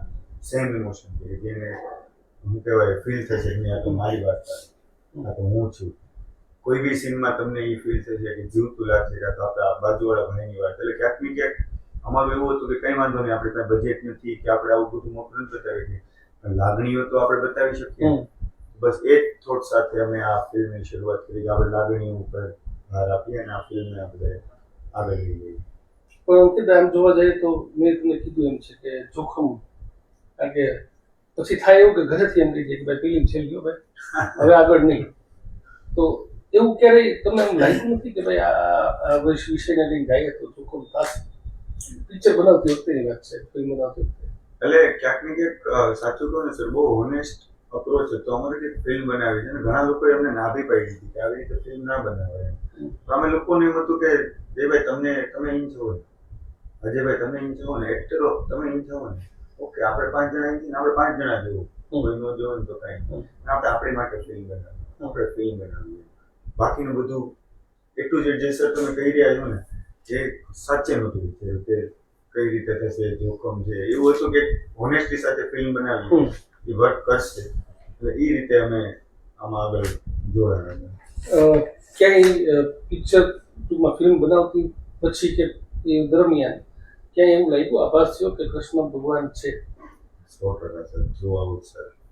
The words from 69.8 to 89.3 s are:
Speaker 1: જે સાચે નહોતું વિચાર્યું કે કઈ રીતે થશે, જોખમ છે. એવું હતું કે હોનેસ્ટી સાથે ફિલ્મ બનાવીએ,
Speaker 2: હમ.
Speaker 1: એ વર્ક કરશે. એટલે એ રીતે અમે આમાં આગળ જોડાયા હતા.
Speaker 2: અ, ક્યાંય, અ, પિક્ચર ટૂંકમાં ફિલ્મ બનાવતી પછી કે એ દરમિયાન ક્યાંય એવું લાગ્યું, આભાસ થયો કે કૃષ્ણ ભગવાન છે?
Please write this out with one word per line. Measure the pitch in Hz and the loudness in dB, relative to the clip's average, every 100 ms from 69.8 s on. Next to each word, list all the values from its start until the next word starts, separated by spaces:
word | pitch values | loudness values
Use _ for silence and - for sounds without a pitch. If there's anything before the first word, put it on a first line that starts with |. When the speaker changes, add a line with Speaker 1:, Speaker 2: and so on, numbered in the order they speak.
| - - - | -16 -16 -6
Speaker 1:
જે | 127 135 - - - | -4 -4 -8 -16 -10
સાચે | - 143 - 123 | -2 -2 0 -2
નહોતું | 110 98 | -2 -6
વિચાર્યું | 90 - 95 95 | -8 -8 -8 -6
કે | 110 107 - - _ _ _ | -2 -2 -4 -12 _ _ _
કઈ | 120 117 | -2 -2
રીતે | 113 - | -2 -4
થશે, | 107 107 107 104 98 | -4 -4 -4 -4 -4
જોખમ | 104 104 - 101 | -6 -6 -8 -6
છે. | 98 101 | -6 -4
એવું | 104 139 143 | -2 4 4
હતું | 147 147 | 4 2
કે | 147 - - - - | 2 2 0 -4 -6
હોનેસ્ટી | 143 147 151 147 | 0 0 0 -4
સાથે | 135 - | -2 -2
ફિલ્મ | - 131 131 | -4 -4 -4
બનાવીએ, | 127 123 113 104 165 | -4 -4 -4 2 4
Speaker 2:
હમ. | 139 - - _ - | 4 -2 -16 _ -6
Speaker 1:
એ | |
વર્ક | 101 - - 123 | 2 2 2 0
કરશે. | 123 - - - | 0 -2 -10 -10
એટલે | - - - - - 120 | -8 -10 -16 -20 -8 -6
એ | 131 | 0
રીતે | 151 131 127 120 | 0 0 2 2
અમે | 113 113 98 - _ _ - - | 2 -2 -4 -10 _ _ -20 -16
આમાં | 107 107 104 | -8 -4 -2
આગળ | 101 98 - - - 104 | -2 -4 -6 -6 -6 -2
જોડાયા | 107 101 95 | 0 2 0
હતા. | 87 87 92 - - - - 165 | -4 -12 -16 -18 -14 -10 0 6
Speaker 2:
અ, | 156 151 - - _ - | 6 6 2 -8 _ 6
ક્યાંય, | 196 190 185 175 160 | 8 10 8 6 4
અ, | 147 143 - - | 2 2 -4 -8
પિક્ચર | 175 - 190 - - - - - | -8 4 6 6 2 -14 -12 -4
ટૂંકમાં | 160 151 | 0 2
ફિલ્મ | - 175 160 | 4 4 4
બનાવતી | 151 175 170 175 170 - - - | 4 4 4 0 -4 -6 -18 -4
પછી | 165 170 175 - | -4 -2 -2 0
કે | 160 - - - 165 | -2 -4 -12 -6 0
એ | 156 147 | 0 4
દરમિયાન | 165 170 147 131 - - - - - - 175 | 4 4 4 0 -4 -14 -20 -20 -20 -2 4
ક્યાંય | 180 | 6
એવું | 170 165 | 6 4
લાગ્યું, | 143 151 117 - | 2 2 2 4
આભાસ | 156 160 | 4 4
થયો | - 185 | 0 -4
કે | 180 147 | -4 -6
કૃષ્ણ | 151 - 160 | -6 -4 -2
ભગવાન | 147 135 143 143 | -2 -4 -4 -4
છે? | 139 | -4